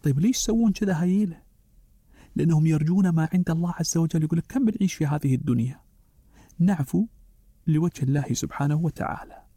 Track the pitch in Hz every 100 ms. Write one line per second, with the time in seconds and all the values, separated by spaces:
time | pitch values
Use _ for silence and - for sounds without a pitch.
0 | 151 135 190 262 - 226 233 190 202 165
1 | 180 190 208 165 _ _ _ _ _ _
2 | _ - - - 165 156 160 156 156 185
3 | 190 165 160 180 175 165 170 - 165 170
4 | 165 165 156 170 - 269 240 214 190 -
5 | 151 147 143 127 143 120 120 - _ _
6 | _ _ _ - - - 170 185 135 175
7 | 226 - - _ _ _ - 156 170 -
8 | 131 143 - 117 - - 143 151 165 -
9 | - - - - _